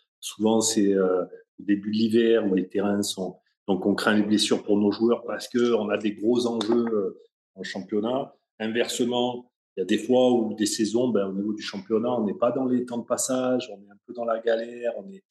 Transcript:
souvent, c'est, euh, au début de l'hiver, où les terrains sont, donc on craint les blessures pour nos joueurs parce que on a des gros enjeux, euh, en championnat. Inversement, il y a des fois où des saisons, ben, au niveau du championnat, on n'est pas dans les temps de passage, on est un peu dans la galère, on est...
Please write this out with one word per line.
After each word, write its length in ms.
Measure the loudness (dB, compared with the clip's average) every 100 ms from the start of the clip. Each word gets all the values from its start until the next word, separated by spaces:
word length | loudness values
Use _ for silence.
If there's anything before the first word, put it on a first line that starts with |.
| _ _
souvent, 360 | -14 -2 2 4
c'est, 340 | 2 2 4
euh, 300 | 4 2 2 -2 -12 _ -12
au 60 |
début 260 | -2 -2 0
de 60 | 0
l'hiver, 500 | 2 4 4 4 4
où 80 |
les 140 | 0 0
terrains 340 | -2 0 0
sont, 360 | -2 -4 -8 -10 _ _ -4
donc 200 | 0 0
on 80 |
craint 200 | 0 2
les 80 | 2
blessures 400 | 4 2 2 0
pour 140 | 2 2
nos 140 | 2
joueurs 320 | 2 2 0
parce 240 | -2 -8 -4
que 240 | 0 2
on 140 | 2 0
a 80 | -2
des 160 | -2
gros 340 | -2 0 2 0
enjeux, 400 | -2 0 0 2
euh, 280 | -2 -2 -8 -20 _ _ -14
en 80 |
championnat. 680 | -10 -10 -4 -4 -2 -4 -6 _ _ -8
Inversement, 880 | -4 -2 -2 0 0 0 -2 -4 -12 _ _ -8
il 40 |
y 20 |
a 40 | 0
des 120 | 0
fois 340 | 4 4 6
où 220 | 4 0
des 120 | -2 -2
saisons, 420 | 0 0 2 2
ben, 180 | 0 0
au 60 |
niveau 200 | -4 -4
du 100 | -6
championnat, 480 | -8 -10 -2 -2 0
on 140 | -2
n'est 140 | -2 0
pas 140 | 0
dans 140 | 0 0
les 180 | 0
temps 140 | -2 -8
de 60 |
passage, 640 | -4 -4 -2 -2 0 -2 -4
on 80 | -14
est 100 | -20
un 80 | -20 -16
peu 60 |
dans 100 | -6
la 140 | -4 -2
galère, 540 | 0 0 -2 -6 -6 -6
on 140 | -12
est... 140 | -16 _